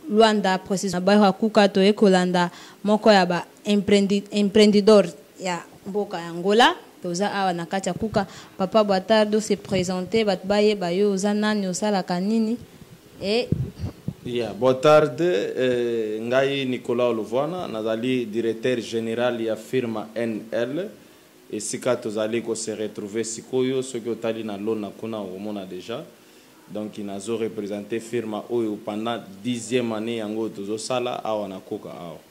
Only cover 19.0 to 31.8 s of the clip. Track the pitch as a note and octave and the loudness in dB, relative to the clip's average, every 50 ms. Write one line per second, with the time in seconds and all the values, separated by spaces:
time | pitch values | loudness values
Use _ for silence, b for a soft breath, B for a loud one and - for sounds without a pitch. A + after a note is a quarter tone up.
19 | A2+ A2+ A2+ A#2 A#2+ B2 A#2+ A2+ A2+ A2 G#2+ G#2+ - - - C3 A#2+ A2+ A2 G#2+ | -4 -2 -2 0 0 0 0 -2 -2 -4 -4 -6 -6 -4 -2 -2 -2 -2 -6 -6
20 | G2+ - - A2+ A#2 A#2 A2 G2+ - - - A2+ A#2+ B2+ C#3 E3+ G3 G#3+ - b | -8 -8 -6 -4 -4 -4 -4 -6 -8 -6 -4 -4 -2 -2 -4 -8 -8 -8 -12 b
21 | b b b b b b b b b _ - G#2+ G#2 - - A2+ - C3 B2 A#2 | b b b b b b b b b _ -10 -8 -8 -8 -8 -4 -2 -2 -2 0
22 | - A2+ G2+ A2 G#2+ A2 A2+ A#2 A2 A#2 A2+ G#2+ - A2+ G#2+ G2 G#2+ G#2 - - | -2 -6 -4 -4 -2 -2 -2 -4 -2 -4 -6 -6 -6 -8 -6 -6 -6 -8 -6 -10
23 | G#2 G2 G2 A2+ A2 - - - - - B2+ B2+ B2+ C3 C3+ C3 C3 C3 - A#2 | -12 -6 -6 -6 -6 -6 -8 -12 -10 -4 -2 -2 0 0 -2 -2 -4 -6 -8 -8
24 | G#2+ A#2 A2+ G#2+ - A2+ A2 A2+ A2 A2 G2+ F#2+ G#2 A2 A2 G#2+ G2+ G2 F#2 - | -6 -6 -6 -4 -4 -6 -4 -4 -8 -8 -8 -6 -4 -4 -4 -4 -6 -8 -10 -10
25 | - A2 A2 A2 G2+ F#2 F2+ F#2+ G#2 G#2+ G#2 G2+ F#2+ F#2 F#2 F#2 F#2 G#2 A#2 C#3 | -10 -8 -8 -8 -8 -8 -10 -10 -10 -8 -8 -8 -10 -10 -12 -14 -10 -10 -10 -10
26 | E3+ - b b b b b b b b b b b - E2+ G#2 G#2+ G#2+ G#2 A2 | -10 -16 b b b b b b b b b b b -12 -8 -8 -8 -8 -8 -10
27 | G#2 G2+ G2 G2+ F#2+ A2+ A#2 G#2+ A2+ G#2+ - A2 G2+ F#2+ G#2 G#2 G2+ G#2 A#2+ A2+ | -10 -8 -8 -8 -6 -6 -4 -4 -4 -4 -4 -8 -8 -6 -6 -8 -6 -6 -8 -8
28 | A2 - B2 A#2+ A2 A2 G#2+ G#2 - - A#2+ A#2+ A2+ G#2+ G#2 G#2 - G#2+ G#2 G#2+ | -6 -4 -6 -6 -4 -4 -6 -8 -6 -4 -2 -2 -2 -2 -4 -6 -8 -8 -6 -6
29 | A2 A#2 A#2 A2 - G2 G2 F#2+ - B2 B2 A#2 G#2+ G2+ B2 B2+ A#2+ A2+ A2 G#2+ | -4 -6 -6 -6 -10 -14 -20 -10 -6 -6 -6 -6 -6 -2 -2 -2 0 -2 -4 -4
30 | G#2+ A#2 A#2 A2+ G#2+ G#2 G#2+ A2 A2+ G#2+ - G#2 G2+ G2 A2 A2 - - C3 B2 | -6 -6 -6 -6 -6 -6 -4 -4 -6 -6 -8 -10 -8 -8 -8 -8 -4 -4 -4 -2
31 | B2 B2 - - - A2 A2 G#2+ G#2 F#2+ F#2+ F#2+ - - G#2+ G2+ | -2 -4 -6 -6 -4 -4 -4 -4 -4 -6 -10 -14 -10 -10 -10 -10